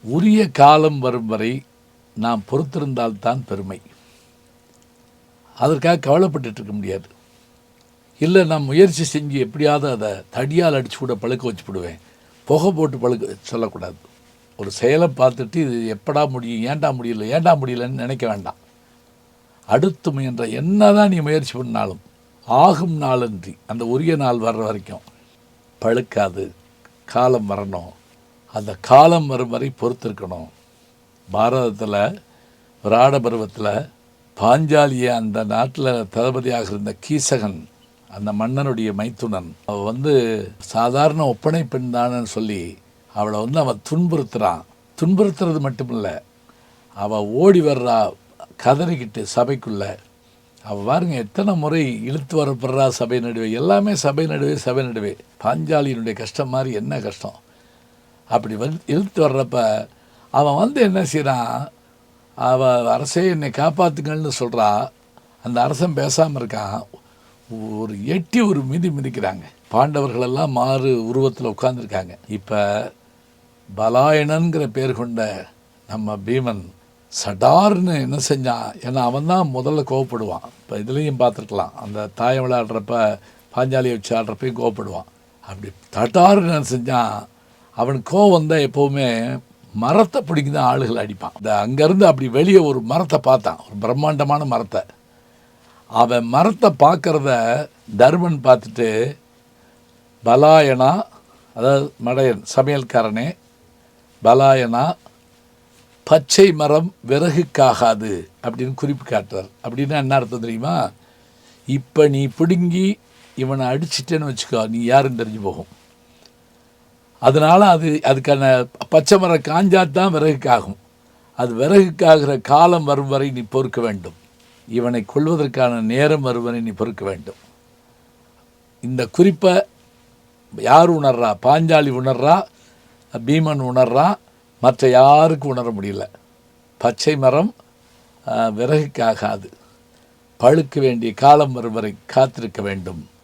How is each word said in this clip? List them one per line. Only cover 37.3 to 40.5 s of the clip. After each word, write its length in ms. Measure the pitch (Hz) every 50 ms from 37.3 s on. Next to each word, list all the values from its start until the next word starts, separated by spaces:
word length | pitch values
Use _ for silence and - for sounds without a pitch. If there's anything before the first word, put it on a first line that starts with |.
| 143 120 107 104 92 80 78 - _ _ _ _ _ _ _ _
அந்த 240 | 95 98 104 104 104
மன்னனுடைய 600 | 104 113 120 131 139 139 139 123 113 110 107 98
மைத்துனன். 540 | 101 107 120 113 - 127 113 104 92 87 82 80 _ _
அவ 180 | - 104 101 101
வந்து 680 | 107 117 127 139 151 143 131 120 117 110 104 98 95